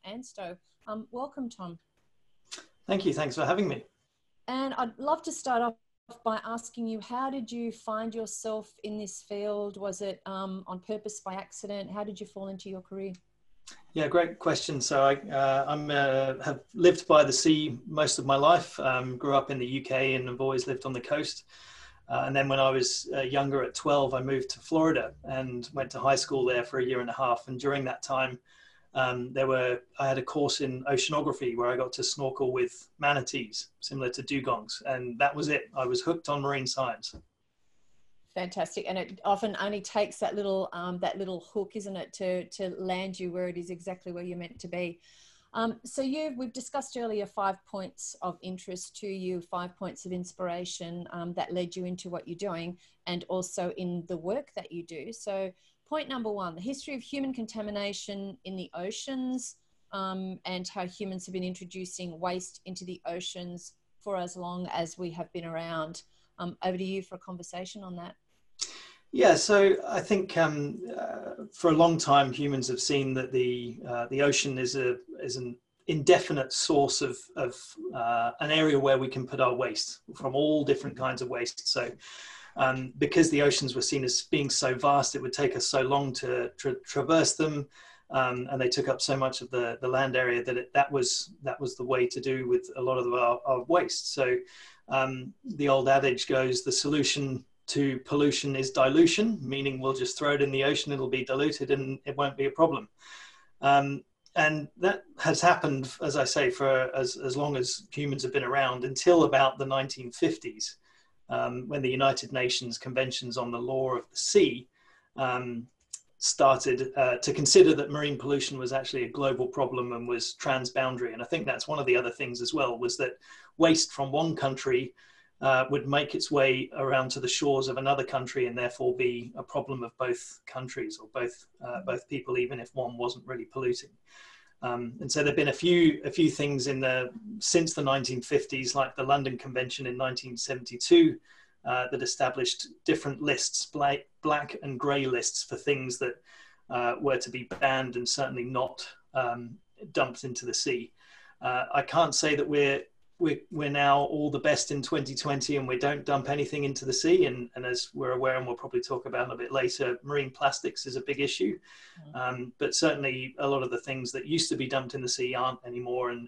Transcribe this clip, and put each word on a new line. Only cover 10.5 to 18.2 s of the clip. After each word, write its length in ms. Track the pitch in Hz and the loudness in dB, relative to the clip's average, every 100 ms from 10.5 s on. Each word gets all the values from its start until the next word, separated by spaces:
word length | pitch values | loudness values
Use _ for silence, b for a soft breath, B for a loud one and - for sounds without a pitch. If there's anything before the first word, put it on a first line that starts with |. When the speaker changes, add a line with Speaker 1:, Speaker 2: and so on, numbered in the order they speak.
| 190 185 | -8 -10
Speaker 1:
on 140 | 185 | -10
purpose, 400 | - 214 214 202 | -8 -8 -8 -10
by 140 | 190 190 | -8 -10
accident? 540 | - - 202 202 185 | -10 -12 -8 -8 -8
How 140 | 202 | -8
did 160 | 208 190 | -8 -8
you 60 | 208 | -12
fall 240 | 196 196 | -12 -10
into 200 | 190 196 | -10 -12
your 120 | 190 | -12
career? 320 | 185 196 196 180 _ _ _ - - B - | -12 -10 -10 -12 _ _ _ -20 -20 B -8
Speaker 2:
Yeah, 140 | 160 151 | -2 2
great 320 | 175 170 - | 4 2 0
question. 420 | 165 143 - 143 | 0 0 -2 -4
So 220 | - 143 | 0 4
I, 100 | 139 139 - | 6 4 0
uh, 340 | 139 135 135 139 | 0 2 2 2
I'm, 220 | 147 147 | -2 0
uh, 440 | 143 139 135 135 127 | 2 2 2 0 -2
have 180 | 156 139 - | -4 -6 -6
lived 340 | 226 175 - - | 6 8 8 8
by 160 | 151 | 8
the 80 | 139 | 8
sea 460 | 127 160 151 151 120 - | 6 6 6 2 -4 -4
most 300 | 156 151 | 0 2
of 80 | - | 2